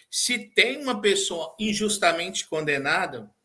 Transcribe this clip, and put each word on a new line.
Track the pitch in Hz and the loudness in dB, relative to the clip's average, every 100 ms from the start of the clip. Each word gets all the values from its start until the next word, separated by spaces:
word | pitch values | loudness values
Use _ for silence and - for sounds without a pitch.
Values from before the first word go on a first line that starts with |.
| _ | _
se | - - 247 | -2 0 -2
tem | - - 233 294 | 0 2 2 0
uma | 262 208 | -2 0
pessoa | 208 196 - 170 156 - | 2 2 0 -4 -8 -4
injustamente | 214 208 214 - 175 165 185 - - | -2 0 0 2 2 2 -4 -6 -4
condenada | 156 151 143 139 175 175 120 104 _ | -4 0 0 2 0 0 -6 -14 _